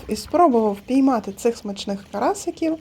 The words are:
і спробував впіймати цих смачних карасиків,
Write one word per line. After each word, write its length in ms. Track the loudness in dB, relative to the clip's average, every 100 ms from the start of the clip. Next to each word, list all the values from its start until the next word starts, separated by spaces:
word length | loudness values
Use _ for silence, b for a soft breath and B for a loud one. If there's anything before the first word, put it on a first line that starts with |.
| 0
і 80 | -6
спробував 580 | -2 4 4 4 2
впіймати 580 | -2 -2 2 4 2 -4
цих 260 | -2 -2 -2
смачних 480 | -8 -8 -6 -8 -6
карасиків, 640 | -2 -2 -2 -6 -2 -2 -2